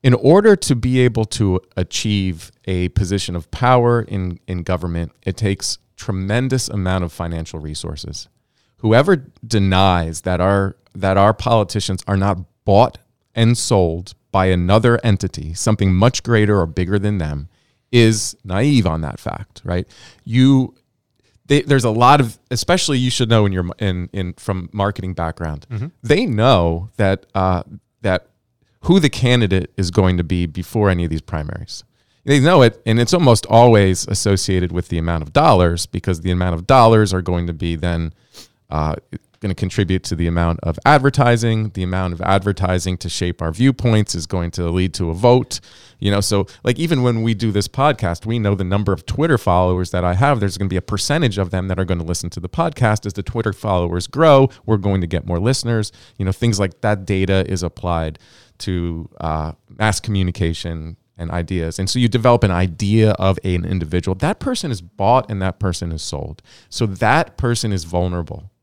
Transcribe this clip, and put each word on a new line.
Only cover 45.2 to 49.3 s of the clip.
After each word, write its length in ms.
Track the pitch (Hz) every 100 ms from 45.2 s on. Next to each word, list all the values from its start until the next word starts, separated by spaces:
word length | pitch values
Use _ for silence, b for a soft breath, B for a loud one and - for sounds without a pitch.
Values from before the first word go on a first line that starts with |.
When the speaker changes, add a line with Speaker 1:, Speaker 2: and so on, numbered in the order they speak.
| 120 123 123 - B B B B
Speaker 1:
You 120 | 101
know, 100 | 101
so, 260 | 101 101 98 B
like, 160 | - 117
even 240 | 165 151
when 200 | 123 113
we 100 | 113
do 180 | 107 113
this 160 | 101 98
podcast, 600 | - 143 139 90 85 107
we 120 | 120
know 160 | 104
the 100 | 98
number 280 | 92 98 101
of 140 | 95 -
Twitter 320 | - 165